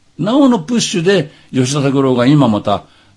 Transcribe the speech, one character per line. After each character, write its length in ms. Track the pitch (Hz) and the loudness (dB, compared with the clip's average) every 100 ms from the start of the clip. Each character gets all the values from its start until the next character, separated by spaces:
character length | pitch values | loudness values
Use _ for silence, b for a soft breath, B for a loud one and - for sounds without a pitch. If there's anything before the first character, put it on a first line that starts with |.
| _ - | _ -8
な 180 | 180 262 | -2 2
お 100 | 269 | 2
の 120 | 240 | 0
プ 160 | 160 233 | -2 -4
ッ 40 | |
シ 200 | - 190 | -2 -2
ュ 20 | |
で、 300 | 165 196 - B B | 0 0 -2 B B
吉 220 | 127 127 | -4 -2
田 80 | 147 | -2
拓 200 | 139 135 | 0 0
郎 140 | 135 123 | 0 2
が 120 | 123 | 2
今 200 | 151 127 | 2 2
ま 140 | 104 | 0
た 220 | 104 98 - b b | -2 -4 -6 b b